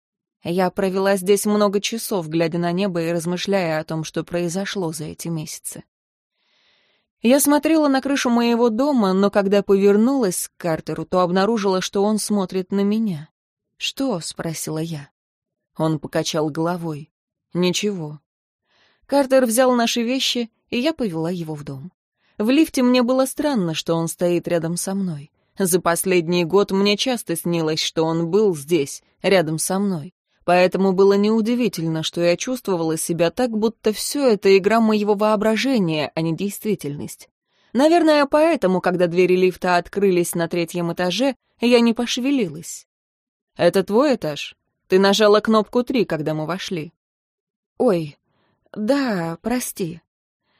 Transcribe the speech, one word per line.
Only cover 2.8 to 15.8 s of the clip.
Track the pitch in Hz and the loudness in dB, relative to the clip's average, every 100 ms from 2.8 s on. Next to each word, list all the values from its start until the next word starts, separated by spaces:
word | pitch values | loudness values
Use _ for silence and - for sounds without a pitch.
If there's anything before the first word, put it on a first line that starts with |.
| 202 170 | -2 -2
и | 165 | -2
размышляя | 170 165 175 - 196 170 156 | -2 -2 -4 -2 -2 0 -4
о | |
том, | - 160 | -4 -6
что | 156 165 | -6 -8
произошло | 156 175 175 180 202 202 170 | -6 -4 -4 -4 -6 -6 -6
за | 160 156 | -6 -12
эти | 170 170 | -10 -8
месяцы. | 165 156 - - - - _ _ _ _ _ _ _ _ _ _ _ _ _ | -8 -8 -12 -14 -16 -20 _ _ _ _ _ _ _ _ _ _ _ _ _
Я | 226 277 | 2 4
смотрела | 285 294 311 320 294 | 4 2 2 2 2
на | 269 | 0
крышу | 277 277 254 | -2 -2 0
моего | 233 233 233 240 | 0 2 2 0
дома, | 214 285 262 190 | 0 0 2 2
но | 190 202 | 2 2
когда | 208 196 202 | 2 2 0
повернулась | 196 196 202 208 233 277 202 175 - | 2 4 4 4 2 2 -2 -4 -10
к | _ | _
Картеру, | 175 156 - 156 | -6 -4 -6 -10
то | 160 180 | -2 0
обнаружила, | 180 185 202 233 196 185 | 2 2 2 0 0 -2
что | - 196 | -2 -2
он | 202 214 | 0 -2
смотрит | - 208 185 190 185 | -2 -2 -2 -6 -2
на | 196 | 0
меня. | 202 220 220 156 156 _ _ _ _ _ | 0 0 -2 -6 -10 _ _ _ _ _
"Что?" — | - - 269 180 | -10 -4 -4 -4
спросила | - - 165 156 - 156 | -6 -8 -8 -8 -8 -6
я. | 165 151 143 _ _ _ _ _ _ | -6 -10 -14 _ _ _ _ _ _
Он | - | -4